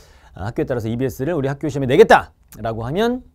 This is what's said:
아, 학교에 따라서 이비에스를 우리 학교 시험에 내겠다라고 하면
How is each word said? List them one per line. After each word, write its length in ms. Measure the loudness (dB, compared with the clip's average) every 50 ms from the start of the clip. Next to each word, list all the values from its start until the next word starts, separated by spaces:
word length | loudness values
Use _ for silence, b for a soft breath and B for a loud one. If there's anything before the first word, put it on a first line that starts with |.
| B B B B B B B
아, 120 | -10 -10
학교에 180 | -8 -4 -4 -4
따라서 240 | -2 -2 -4 -2 -4
이비에스를 460 | -2 -2 -2 -4 -4 -4 -4 -2 -2
우리 140 | -2 -2 -2
학교 200 | -4 -4 -4 -4
시험에 180 | -4 -2 0
내겠다라고 1000 | 2 6 6 8 8 6 4 4 -2 -12 _ _ _ -16 -8 -6 -6 -6 -6 -6
하면 380 | -4 -2 0 0 0 -2 -4 -8 -14